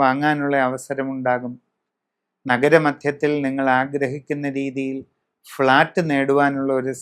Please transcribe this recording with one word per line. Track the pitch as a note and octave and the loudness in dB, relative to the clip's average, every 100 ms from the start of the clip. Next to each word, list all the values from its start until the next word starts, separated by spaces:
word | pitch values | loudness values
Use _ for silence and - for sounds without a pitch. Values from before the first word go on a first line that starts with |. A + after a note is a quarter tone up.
വാങ്ങാനുള്ള | C3+ C3 D3 D3+ C#3+ C#3 B2+ | 2 2 0 0 0 0 0
അവസരമുണ്ടാകും. | B2+ - C3+ C3+ C3+ B2+ B2 B2 B2 _ _ _ _ _ _ _ _ C3+ | -2 -6 -6 -6 -4 -2 -2 -4 -12 _ _ _ _ _ _ _ _ -2
നഗരമധ്യത്തിൽ | B2 C#3 C3 D3+ C#3+ C#3+ C#3+ D3 D3 C#3 | 0 4 4 4 -2 -4 -2 0 0 -2
നിങ്ങൾ | C3+ C3+ B2+ | 0 2 2
ആഗ്രഹിക്കുന്ന | C3+ C#3 C#3 D3 C3+ D3 C#3+ C3+ | 0 -2 -4 -6 -8 -6 -4 -4
രീതിയിൽ | C#3 C3 C3+ C3+ C3 _ _ _ - | -4 -4 -6 -8 -12 _ _ _ -12
ഫ്ലാറ്റ് | - C3+ C3+ D#3+ - E3 | 0 4 6 4 0 0
നേടുവാനുള്ള | C#3 C#3 C#3 C#3+ C#3 C3+ C3 | 0 2 2 2 0 -2 -2
ഒരു | B2+ C3 | -2 -6